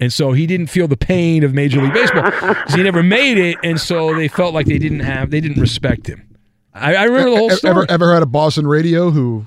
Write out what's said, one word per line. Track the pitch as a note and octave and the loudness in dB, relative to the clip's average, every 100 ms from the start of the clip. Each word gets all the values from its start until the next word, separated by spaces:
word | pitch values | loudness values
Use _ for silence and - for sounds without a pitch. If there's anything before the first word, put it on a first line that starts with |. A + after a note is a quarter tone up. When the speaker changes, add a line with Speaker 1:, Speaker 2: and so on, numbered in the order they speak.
Speaker 1:
And | B2 | -4
so | - C#3 | -2 0
he | C3 E3 | 0 0
didn't | F#3 E3 | -2 -2
feel | F3+ E3 | -2 0
the | C3+ | -2
pain | - F#3 E3+ D#3+ | 0 0 2 2
of | C#3+ | 2
Major | C3+ C#3+ C3+ | 2 0 0
League | C3+ | 0
Baseball | G#3+ B3 D#3+ F#3+ | 0 0 0 0
'cause | - F#3 - - | 0 -2 -2 -2
he | F3+ | 0
never | G3 E3+ | 2 2
made | F3 A3+ C#4 G#3 | 2 2 2 2
it, | F3 E3 | 0 -2
and | E3+ D#3+ | -4 -4
so | - E3+ D#3+ D#3+ | -4 -2 -2 -2
they | D3+ | -2
felt | - F3+ | -2 -2
like | D#3 D3 | 0 0
they | D3 | 0
didn't | D3+ - | -2 -4
have, | C3+ C3+ C3+ | -6 -6 -4
they | D3+ | -4
didn't | D#3 C3+ | -2 -2
respect | B2 - B2 A#2+ - | -2 -2 -4 -4 -8
him. | - - _ _ _ _ | -14 -18 _ _ _ _
I, | G2 C#3+ F#3+ | -6 0 2
I | |
remember | A3+ B3+ C4 | 2 2 2
the | A3 | 2
whole | A3+ | 2
Speaker 2:
E-, | F#3 | 2
ever, | - F3+ | 2 2
Speaker 1:
story. | E3+ | 0
Speaker 2:
ever | E3+ E3+ | 2 4
had | E3+ | 4
a | C#3+ | 2
boss | C#3+ D#3 D#3 | 0 0 0
in | D3 | 0
radio | D3+ E3+ E3 F3 | 0 2 2 2
who | D3+ B2 A2 | 0 0 -4